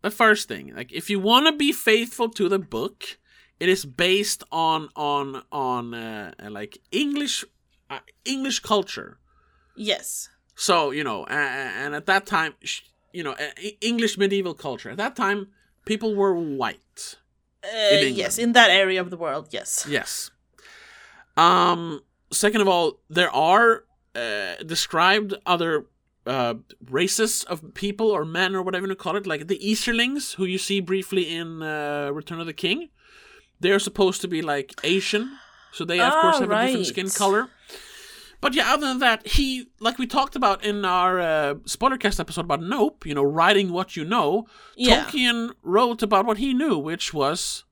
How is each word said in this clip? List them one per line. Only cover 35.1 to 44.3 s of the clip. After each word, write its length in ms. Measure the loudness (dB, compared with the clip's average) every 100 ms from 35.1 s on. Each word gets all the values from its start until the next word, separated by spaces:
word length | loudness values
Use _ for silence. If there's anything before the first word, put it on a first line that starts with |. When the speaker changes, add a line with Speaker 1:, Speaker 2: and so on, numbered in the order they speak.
| -2 -2 -10 -20 _ -20
Speaker 1:
so 120 | -12
they, 140 | -4 2
of 140 | 4
Speaker 2:
Ah, 80 | 6
Speaker 1:
course, 160 | 4 4
have 120 | 2
a 160 | 2 2
different 200 | 0 -2
skin 200 | -4 -4
Speaker 2:
right. 80 |
Speaker 1:
color. 360 | 0 2 2 0 _ _ -20 -20 -20 -20 -20 -20 -4
But 120 | -2
yeah, 220 | 0 2
other 120 | 2 0
than 120 | 2
that, 280 | 2 2 2
he, 420 | 2 2 -4 -10 _
like 180 | -4 -2
we 80 | -2
talked 300 | 0 -2 0
about 260 | 0 2
in 200 | -2 -2
our, 340 | 0 2 2 2
uh, 360 | 2 2 0 -4 -8
Spoilercast 540 | 0 0 2 -2 -2
episode 220 | -4 -6
about 160 | -2 -4
Nope, 440 | -2 0 0 0 -6
you 80 |
know, 80 | 0
writing 480 | 0 4 4 4 2
what 240 | -2 -6 -8
you 80 |
know, 420 | -4 0 2